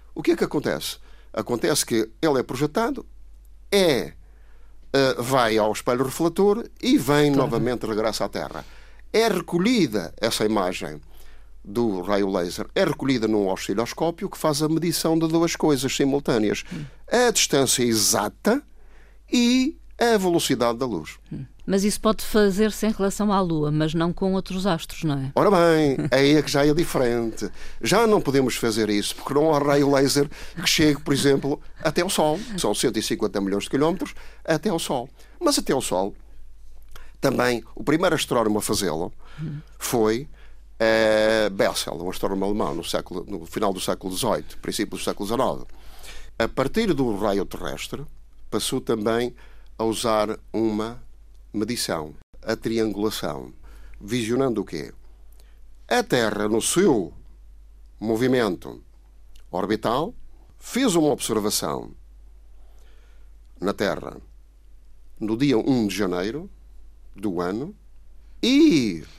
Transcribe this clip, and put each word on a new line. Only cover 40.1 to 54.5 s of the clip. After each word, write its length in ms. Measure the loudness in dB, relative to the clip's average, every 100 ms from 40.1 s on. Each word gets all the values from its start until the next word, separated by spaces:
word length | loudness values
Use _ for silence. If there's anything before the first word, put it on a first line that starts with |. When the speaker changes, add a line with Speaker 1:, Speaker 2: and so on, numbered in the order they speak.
| 0 -4 -14 -18 -18 -12 0
Speaker 1:
eh, 720 | 2 4 4 4 4 2 0
Bessel, 460 | 0 0 0 -4 -6
um 160 | -6
astrónomo 340 | -4 -2 0 0
alemão, 300 | 0 -2 -4
no 80 |
século, 420 | -4 -6 -6 -10 -10
no 160 | -10 -8
final 260 | -2 -2
do 60 | -2
século 340 | -4 -4 -4
dezoito, 420 | -2 0 0 -4 -10
princípio 400 | -6 -4 -4 -4
do 40 |
século 240 | -6 -4 -2
dezenove. 380 | 0 0 -2 -8 -14 -16 -16 -14 -14 -10 -4
A 100 | -2
partir 460 | 0 -2 0 0
do 240 | 2 0 0
raio 260 | 0 0
terrestre, 600 | -2 -6 -8 -8 -10 -10 -12 -16 -20 -18 -6
passou 280 | -4 -2 -4
também 560 | -2 -2 0 0 -2 -6 -20 -20 -14 -4
a 40 |
usar 560 | -2 0 2 2 2 -4 -6
uma 500 | -2 0 0 -4 -8 -16 -18 -20 -20 -10
medição, 640 | -6 -4 -4 -4 -4 -6 -12 -20 -10
a 100 | -4 -2
triangulação, 1000 | -2 0 0 0 -4 -4 -6 -8 -10 -16 -18 -18 -16 -14
visionando 600 | -6 -4 -2 0 0